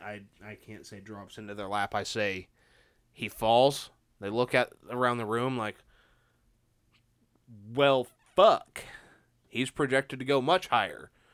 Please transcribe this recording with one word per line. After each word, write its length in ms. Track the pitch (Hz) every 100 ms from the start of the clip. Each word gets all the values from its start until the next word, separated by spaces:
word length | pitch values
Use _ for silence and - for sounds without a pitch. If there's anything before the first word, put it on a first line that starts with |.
I, 220 | 104 104 98 _
I 120 | 104
can't 320 | 104 - 107 -
say 140 | 101
drops 360 | 98 104 95 -
into 180 | 104
their 140 | 104 98
lap. 260 | 104 101
I 80 | 104
say 460 | 95 113 104 95 - _ _ _ _ _ _
he 160 | - 107
falls. 600 | - 113 120 139 143 - _ _ -
They 120 | 101
look 240 | 113 123
at 160 | 127 120 - 92
around 280 | 123 123 120
the 80 | 107
room 320 | 117 127 127
like, 180 | 104 - _ _ _ _ _ _ _ _ _ _ _ _ _ _ _ _ _ 107 104
"Well, 320 | 127 139 135 120 _ _
fuck. 480 | - 208 151 - - - - - _ _ _ _
He's 240 | 117 131
projected 500 | - 135 135 139 131
to 40 |
go 160 | 131 139
much 280 | 131 180 -
higher 420 | 120 92 - - _ _